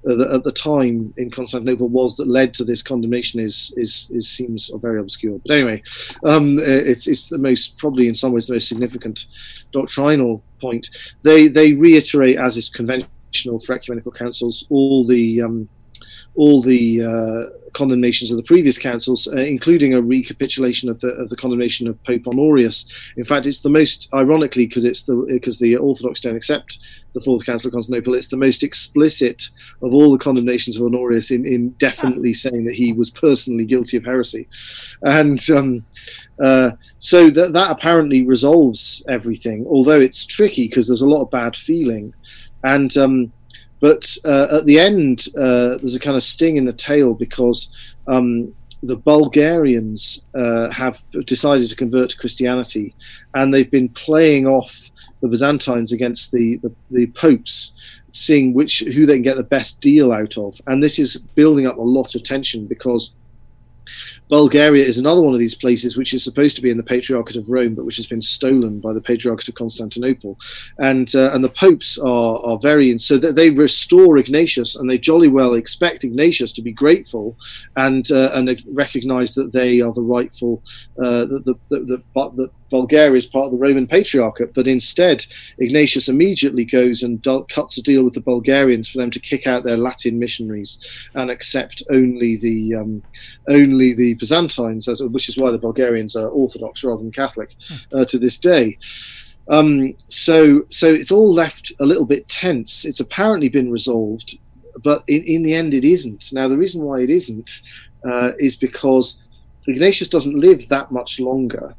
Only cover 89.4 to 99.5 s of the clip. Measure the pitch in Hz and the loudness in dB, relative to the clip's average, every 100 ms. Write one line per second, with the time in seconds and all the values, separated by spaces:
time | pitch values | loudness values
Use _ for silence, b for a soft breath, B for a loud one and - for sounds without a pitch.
89.4 | 135 123 120 117 123 - 123 117 120 - | -2 -2 -2 -2 -2 -4 -6 -4 -6 -8
90.4 | 110 104 101 - B B B 135 127 123 | -10 -10 -12 -16 B B B -8 -8 -8
91.4 | - 135 127 - - 135 127 123 120 110 | -6 -6 -8 -14 0 2 2 0 -4 -2
92.4 | 113 113 110 113 107 107 - B B B | -4 -4 -4 -6 -6 -10 -14 B B B
93.4 | - 143 139 131 127 117 120 117 113 160 | 2 4 4 4 2 2 0 0 -2 0
94.4 | 170 - 117 110 117 117 131 127 - 127 | 0 -4 -6 -6 -6 -6 -6 -6 -6 -2
95.4 | 135 117 113 113 127 117 107 113 110 147 | -2 -2 -4 -2 -2 -2 -4 -6 -4 -2
96.4 | 131 - 113 - 127 107 113 110 135 - | -2 -4 -14 -8 -6 -6 -10 -6 -6 -6
97.4 | 107 - - 143 - 135 127 127 123 - | -14 -18 -18 -18 -6 -2 0 0 -2 0
98.4 | 180 165 113 - B B B B B B | 2 4 2 -4 B B B B B B
99.4 | - | 0